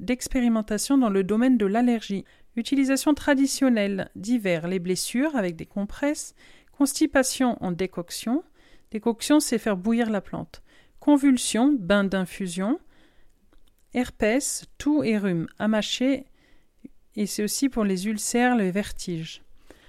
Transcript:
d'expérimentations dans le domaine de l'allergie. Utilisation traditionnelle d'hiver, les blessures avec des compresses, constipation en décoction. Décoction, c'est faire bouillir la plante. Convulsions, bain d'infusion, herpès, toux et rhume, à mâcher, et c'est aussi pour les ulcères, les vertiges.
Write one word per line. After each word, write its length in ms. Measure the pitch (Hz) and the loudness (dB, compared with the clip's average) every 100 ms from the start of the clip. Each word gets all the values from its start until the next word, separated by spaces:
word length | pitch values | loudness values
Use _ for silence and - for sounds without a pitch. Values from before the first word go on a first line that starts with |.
d'expérimentations 1000 | 190 247 - 262 240 220 214 208 - 277 | -6 -4 -2 0 2 0 -2 -4 2 2
dans 120 | 226 | 4
le 120 | 196 | 2
domaine 360 | 185 214 262 240 | 2 2 4 4
de 80 | 196 | 4
l'allergie. 580 | 220 247 233 - 196 - _ - 233 | 2 2 0 -2 -8 -8 _ -12 -8
Utilisation 560 | - 277 262 269 311 | -2 2 2 2 2
traditionnelle 1000 | 294 - 277 269 - 262 226 202 196 - 196 | 2 2 4 2 2 2 2 0 -2 -8 -10
d'hiver, 500 | 196 247 196 165 170 | -2 -2 0 0 -2
les 120 | 190 | -4
blessures 580 | 175 180 - 240 311 269 | -2 -4 -2 -2 0 0
avec 200 | 180 165 | -4 -6
des 100 | - | -10
compresses, 680 | 202 202 - 285 302 - _ - - _ | -8 -8 -4 -2 -2 -8 _ -20 -20 _
constipation 880 | - 277 - 311 269 254 - 254 - | -2 -2 0 0 2 0 0 -2 -2
en 80 | 185 | -6
décoction. 720 | 175 185 - 170 - 220 285 - _ _ - _ | -4 -6 -6 -10 -8 -2 -4 -4 _ _ -20 _
Décoction, 500 | 214 233 233 - 302 | -4 -4 -4 2 2
c'est 180 | 294 226 | 2 -2
faire 180 | 226 185 | -2 -2
bouillir 320 | 208 233 220 | 0 0 0
la 140 | 202 | -2
plante. 400 | - 165 160 - - - _ - | -4 -10 -10 -16 -20 -20 _ -4
Convulsions, 800 | - 285 277 247 - 214 277 277 | 4 4 6 2 0 2 4 2
bain 260 | 175 202 | 2 2
d'infusion, 760 | 196 190 180 - 185 170 202 339 - - - - - _ _ - - _ _ | 2 0 -4 -6 -8 -4 -2 -2 -6 -20 -20 -20 -20 _ _ -20 -20 _ _
herpès, 720 | 240 247 - 214 254 - - - - | -4 -4 0 0 2 -2 -8 -12 -6
toux 260 | 285 302 | 0 0
et 140 | 220 214 | 2 0
rhume, 300 | 196 170 - - | 0 -2 -4 -4
à 100 | 214 | 0
mâcher, 560 | 214 - - 254 269 - _ _ - _ _ - - _ | 0 -2 -2 0 0 -6 _ _ -20 _ _ -20 -20 _
et 120 | 208 202 | -6 -4
c'est 180 | - | -2
aussi 240 | 208 - 277 | -4 0 -2
pour 160 | 240 | 0
les 220 | 208 185 208 | 0 0 -2
ulcères, 500 | 214 - 240 247 247 | -4 -2 2 2 2
les 140 | 185 | 0
vertiges. 720 | 190 202 - - 165 160 - - - - - | -2 -4 -8 -8 -8 -8 -14 -20 -20 -20 -20